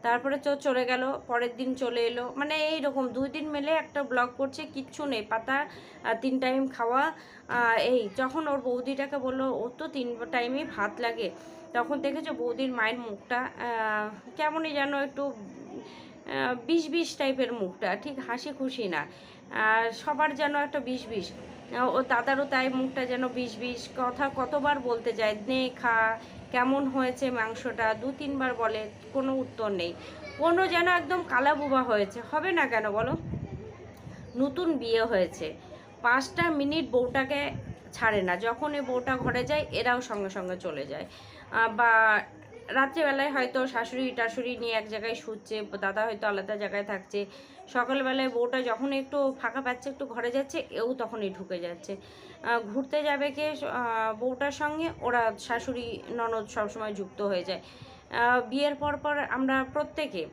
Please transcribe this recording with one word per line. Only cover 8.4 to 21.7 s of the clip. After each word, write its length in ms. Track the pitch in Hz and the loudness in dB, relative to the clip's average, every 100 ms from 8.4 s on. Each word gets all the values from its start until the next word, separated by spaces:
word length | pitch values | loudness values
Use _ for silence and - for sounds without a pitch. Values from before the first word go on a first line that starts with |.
| 311 | 0
ওর 140 | 277 | 0
বৌদিটাকে 560 | 247 247 254 269 277 285 | 0 -2 -2 -2 -2 -2
বললো, 360 | 254 262 262 | -2 0 0
"ওর 180 | 156 233 - | 0 -4 -6
তো 100 | 311 | -6
তিন 380 | 277 240 233 233 | -4 -4 -4 -2
টাইমে 340 | 254 240 262 302 | 0 0 -2 -4
ভাত 360 | - 311 311 | -2 -2 0
লাগে," 280 | 233 226 190 - - - - | -2 0 -4 -6 -16 -18 -4
তখন 280 | 240 240 285 | -2 0 0
দেখেছো 320 | 277 294 311 | 0 -2 -4
বৌদির 400 | 269 240 240 262 | -4 -2 0 -2
মায়ের 260 | 240 220 247 | 2 0 0
মুখটা, 400 | 233 202 - 247 | -6 -10 -4 -2
আহ, 880 | 254 - 240 226 220 214 214 202 247 - | -2 -4 -4 0 0 0 -2 -8 -14 -2
কেমনই 340 | 302 320 320 | 0 0 -2
যেন 220 | 285 277 | 0 0
একটু, 340 | 285 277 - 277 | 0 -2 -2 -4
আহ, 1300 | 233 196 - - - - - - - - 135 262 247 240 | -4 -12 -14 -12 -12 -14 -16 -18 -16 -6 0 0 0 2
বিষ 240 | 330 311 | 2 2
বিষ 280 | 330 320 - | 0 -2 0
টাইপের 360 | 277 262 240 | 0 2 0
মুখটা, 420 | 240 185 185 196 202 | 0 -4 -2 -2 -2
ঠিক 240 | 269 269 - | -4 -8 -4
হাসি 260 | 240 294 269 | -4 -4 -4
খুশি 300 | 262 254 202 | -4 -2 -2
না। 180 | 156 151 - - - - | -2 -4 -10 -20 -20 -6
আহ, 400 | - 220 220 226 | 2 4 6 4
সবার 440 | 226 - 285 302 277 | -2 -4 2 2 4
যেন 200 | 294 294 | 2 2
একটা 240 | 285 294 | 0 -2
বিষ 280 | 240 254 - | -2 -4 -4
বিষ। 240 | 220 175 - - - - | -6 -6 -10 -14 -16 -8